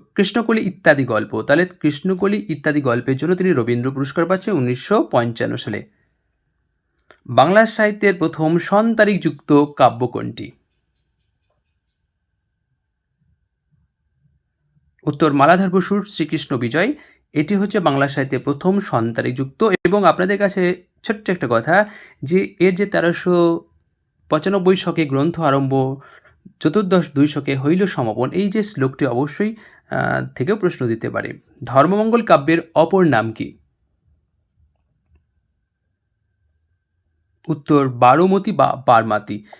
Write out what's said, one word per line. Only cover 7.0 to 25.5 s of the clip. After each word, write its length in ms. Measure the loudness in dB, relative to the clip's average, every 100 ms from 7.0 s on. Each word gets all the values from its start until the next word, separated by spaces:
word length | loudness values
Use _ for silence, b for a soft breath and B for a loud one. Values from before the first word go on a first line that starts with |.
| b b -2
বাংলা 400 | 2 6 6 4
সাহিত্যের 480 | 2 -2 0 0
প্রথম 440 | 0 -2 -2 0 0
সন 360 | 0 0 2
তারিখযুক্ত 720 | 2 2 2 -2 -4 2 4
কাব্য 420 | 4 4 2 2 -4
কোনটি? 460 | -4 -10 -12 -16 -18 _ _ _ _ _ _ _ _ _ _ _ _ _ _ _ _ _ _ _ _ _ _ _ _ _ _ _ _ _ _ _ _ _ _ _ _ _ _ _ _ _ _ _ _
উত্তর, 280 | -6 0 0
মালাধার 380 | 4 4 4 2
বসুর 360 | 0 0 -4 -4
শ্রীকৃষ্ণ 500 | -6 -4 -6 -4 -4
বিজয়। 380 | -2 -2 -2 -4 b b b
এটি 220 | -4 -2
হচ্ছে 260 | 0 0 0
বাংলা 280 | 2 2 0
সাহিত্যের 320 | -2 -4 -4
প্রথম 400 | -4 -4 -2 -2
সন 340 | -2 -2 -2
তারিখযুক্ত। 480 | -4 -6 -4 -6 -2
এবং 420 | 0 0 0 2
আপনাদের 340 | 2 2 0 0
কাছে 460 | -2 0 -2 -2 _ _
ছোট্ট 280 | -8 -6 -4
একটা 160 | -4 -2
কথা, 360 | -2 2 0 0 B B B
যে 320 | -2 0 0 0
এর 160 | 0
যে 120 | 0 -2
তেরোশো 800 | 0 -2 -2 0 2 2 0 -8 _ _ _ _ _ -4
পঁচানব্বই 460 | -2 0 0 2 2
শকে 300 | 0 -4 -2
গ্রন্থ 340 | 0 -2 0
আরম্ভ, 600 | 0